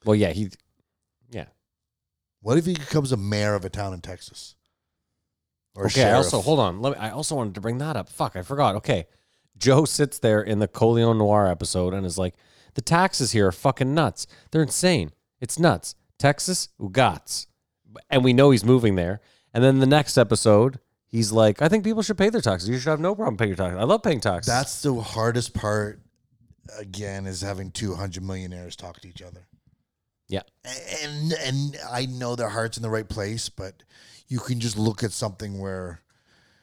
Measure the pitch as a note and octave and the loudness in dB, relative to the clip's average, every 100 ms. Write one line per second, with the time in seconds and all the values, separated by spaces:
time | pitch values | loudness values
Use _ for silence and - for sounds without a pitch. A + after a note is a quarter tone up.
0 | A2 G#2+ G2 E2 G2+ - _ _ _ _ | 2 2 2 0 -6 -10 _ _ _ _
1 | _ _ A#2+ A#2 D#2 _ _ _ _ _ | _ _ _ -16 -16 _ _ _ _ _
2 | _ _ _ _ G2+ C#3 E3 F3 C#3 D#3 | _ _ _ _ -2 0 0 -2 -2 -2
3 | C#3 B2 G2 G#2 G#2 G#2 F#2 - G2+ F#2 | 0 -2 -2 0 0 -2 -4 -8 -8 -8
4 | E2+ F2+ - - - _ _ _ _ _ | -14 -18 -18 -20 -20 _ _ _ _ _
5 | _ _ _ _ _ _ _ G2 G2 C3 | _ _ _ _ _ _ _ -4 0 4
6 | A#2 A#2 C#3 C3 F#2 D3+ G#2 F2+ B2+ C#3 | 4 4 2 0 2 2 2 0 -4 -4
7 | A2 A#2 D3+ D3+ A2 F#2+ G2+ A#2+ D3 C3+ | -6 -8 -6 -4 -4 -6 -6 -6 -6 -6
8 | F#2 - C3+ F#2+ F2+ C#3 C3 G2+ - A2 | -8 -6 -6 -6 -6 0 0 0 0 -2
9 | D#2 _ _ _ _ - B2+ C3+ D#3 - | -4 _ _ _ _ -2 4 6 4 2
10 | C#3+ - A#2+ G#2+ G#2 G#2 G#2 - A#2 A#2 | -2 0 2 2 2 0 -2 2 4 4
11 | A#2 A2+ G#2+ G#2 G2 E2+ E2+ F#2 F2+ F#2+ | 4 4 4 4 2 0 -2 -2 -2 -2
12 | F#2+ E2+ F2+ - _ _ _ - - E3+ | -4 -4 -4 -6 _ _ _ -8 0 2
13 | F#3+ - B2+ A#2 G2 - C#3 - C3 D3+ | 2 0 0 2 2 2 0 0 0 0
14 | C#3+ - - - _ D#3 D3 - F3+ E3 | 0 -2 -12 -18 _ -2 -2 0 2 2
15 | D#2 - _ _ - - E3+ F2+ - - | -2 -8 _ _ -8 0 2 2 -4 -18
16 | _ - C#3 C#3+ - F3+ - - G2+ F#2 | _ -2 0 0 -2 -4 -6 -10 -6 2
17 | B2 F2 - - - _ _ _ _ - | 2 0 -8 -10 -12 _ _ _ _ -20
18 | - C#3+ B2+ B2 C#3+ B2+ A2+ B2+ A#2 F#2+ | -2 2 6 8 8 8 6 6 6 2
19 | E2+ G#2 _ _ _ A2+ B2+ C3+ C3 D3 | 0 -4 _ _ _ 2 4 6 6 4
20 | C#3+ - A2+ A2+ A2+ G#2 B2 B2+ _ _ | 4 4 4 4 6 6 6 0 _ _
21 | _ A#2 A2 A2+ A2 G2+ D3+ G#3+ G3+ A3 | _ -2 0 4 4 4 2 2 0 -2
22 | G#3 G3+ G3 A3+ - F#2+ F2+ B2+ B2+ D#3 | -2 0 2 2 0 -2 -2 -4 -2 0
23 | E3+ G3+ G#3 G#2 A2 F2+ F#2 F2+ A#2 G#3+ | -2 -2 -4 0 -2 0 -4 -2 2 2
24 | G#3+ C#3+ G#2+ F2+ A2+ A#2+ C#3 - D3 B2 | 2 0 0 -2 0 0 -2 -4 -2 -2
25 | G#2+ A2+ A2+ A#2 A#2 - G#2+ G#2+ G#2 G#2+ | -4 -2 -2 -2 -4 -4 -2 -2 -4 -8
26 | _ _ _ _ _ _ - G#2+ G#2 F#2 | _ _ _ _ _ _ -20 -18 -14 -10
27 | G2+ G2 G2 F#2 G2 G2 F#2+ - G#2+ F2+ | -8 -8 -8 -8 -8 -8 -10 -8 -6 -6
28 | G2 F2 F#2+ F#2+ F#2 F2+ F2 - F#2 E2+ | -8 -8 -10 -8 -10 -12 -16 -16 -18 -18
29 | F#2+ F2+ F2+ F2 F2+ _ _ _ _ _ | -20 -20 -20 -20 _ _ _ _ _ _
30 | _ _ - F#2+ - _ - - - A#2+ | _ _ -10 -10 -10 _ -18 -16 -12 -10
31 | D3+ D3 D#3 D#3+ D3 C3+ C#3+ C#3 D2+ B2 | -10 -6 -4 -4 -4 -4 -4 -8 -8 -6
32 | C3 B2+ B2 A#2+ A#2 G#2 A2+ A2 A#2 A2 | -6 -6 -6 -4 -4 -4 -4 -4 -4 -4
33 | G#2 G2+ G2+ A2+ - - G2 - _ _ | -4 -6 -6 -6 -10 -12 -14 -16 _ _
34 | - - - B2+ - B2 A#2 G#2 G#2+ G#2 | -20 -20 -8 -8 -4 -4 -4 -2 -2 -2
35 | A2+ - A2 F#2+ G#2+ G2 G2 F#2+ F#2 E2+ | -4 -4 -8 -8 -10 -8 -8 -8 -10 -14
36 | _ _ _ _ _ _ | _ _ _ _ _ _